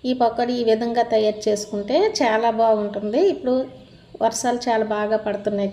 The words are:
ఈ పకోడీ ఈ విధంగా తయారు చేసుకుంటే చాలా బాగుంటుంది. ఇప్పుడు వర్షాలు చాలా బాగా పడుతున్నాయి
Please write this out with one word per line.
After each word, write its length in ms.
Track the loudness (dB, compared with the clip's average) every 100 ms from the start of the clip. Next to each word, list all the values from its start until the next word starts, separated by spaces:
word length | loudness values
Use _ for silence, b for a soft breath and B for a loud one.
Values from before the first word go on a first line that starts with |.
| -4
ఈ 20 | 0
పకోడీ 320 | 0 0 -2 0
ఈ 40 | 2
విధంగా 340 | 2 0 0 2 2
తయారు 260 | 2 0 -2
చేసుకుంటే 480 | -2 -2 -6 0 2 2 2
చాలా 300 | 0 2 2 2
బాగుంటుంది. 580 | 2 2 0 -4 -2 2 2 2
ఇప్పుడు 200 | -2 -2 -2 -10 B B B -2
వర్షాలు 360 | -2 0 -2 -2 0
చాలా 200 | 0 0 -2
బాగా 200 | 0 -2
పడుతున్నాయి 460 | -2 -4 -2 -2 -2